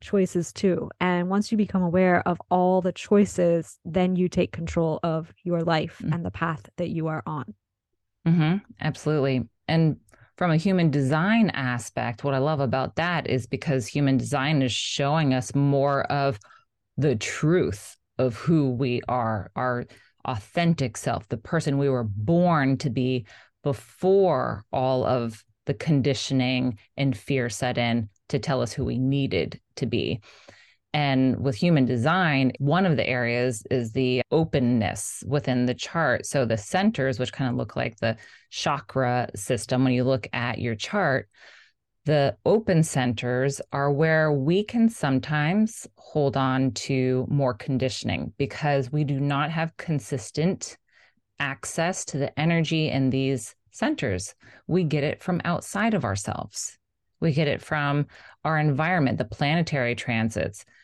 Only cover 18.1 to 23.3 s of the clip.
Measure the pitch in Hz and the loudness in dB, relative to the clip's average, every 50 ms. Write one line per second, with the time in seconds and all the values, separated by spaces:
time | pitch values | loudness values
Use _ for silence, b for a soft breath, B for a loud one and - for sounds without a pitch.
18.1 | _ - 131 123 107 - - 160 170 156 139 131 123 117 139 120 123 113 - - | _ -2 0 0 -2 -2 2 2 4 4 4 2 0 0 0 0 -2 -2 -2 -2
19.1 | 123 123 117 113 110 104 - - - 131 127 127 123 123 123 - b b b b | -2 0 0 0 -2 -2 -4 -6 -4 -2 -2 0 -2 -2 -4 -8 b b b b
20.1 | b b - 127 123 101 - - - 175 170 170 165 - 135 107 - - - 131 | b b -8 -6 -6 -6 -6 -4 -2 0 2 2 2 2 0 -4 -4 -4 -4 -2
21.1 | 117 - - - 123 117 - - 170 160 - 151 139 139 139 139 131 123 113 104 | -4 -4 -4 -6 -8 -8 -4 -2 -2 0 0 0 0 2 2 2 2 0 -2 -2
22.1 | 98 107 107 165 170 175 180 180 165 147 131 135 135 127 - 131 110 127 123 131 | -4 -2 0 2 4 4 4 4 4 4 4 2 2 0 0 -2 -2 0 0 0
23.1 | 127 120 - B | 0 -2 -4 B